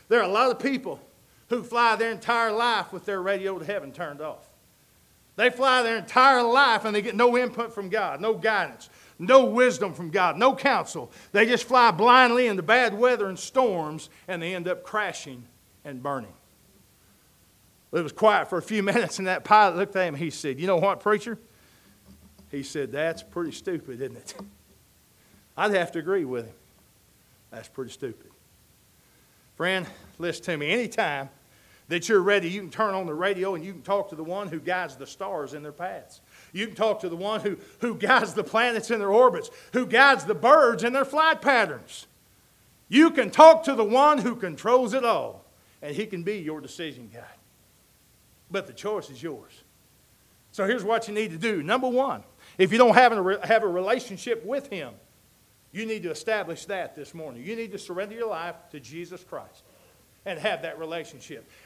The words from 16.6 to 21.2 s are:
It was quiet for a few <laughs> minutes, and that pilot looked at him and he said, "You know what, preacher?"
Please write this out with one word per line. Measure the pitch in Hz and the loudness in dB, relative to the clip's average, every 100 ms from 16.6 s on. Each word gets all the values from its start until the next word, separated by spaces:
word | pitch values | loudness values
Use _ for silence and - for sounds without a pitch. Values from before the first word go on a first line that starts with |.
| _ _ _ _ _ _ _ _ _ _ _ _ _ | _ _ _ _ _ _ _ _ _ _ _ _ _
It | 175 | -6
was | 156 | -6
quiet | - 214 202 143 | 2 2 2 0
for | 180 | -6
a | |
few | - 214 | -4 -4
<laughs> | |
minutes, | 196 214 180 - | 0 0 -2 -4
and | 185 | -4
that | 180 | -4
pilot | - 214 202 170 | 4 6 6 2
looked | 196 | -4
at | 196 180 | -2 -4
him | |
and | 143 | -4
he | 165 | -8
said, | - 151 131 | -8 -8 -6
"You | 180 | 0
know | 180 | 2
what, | 190 180 | 2 0
preacher?" | 208 208 | 0 -2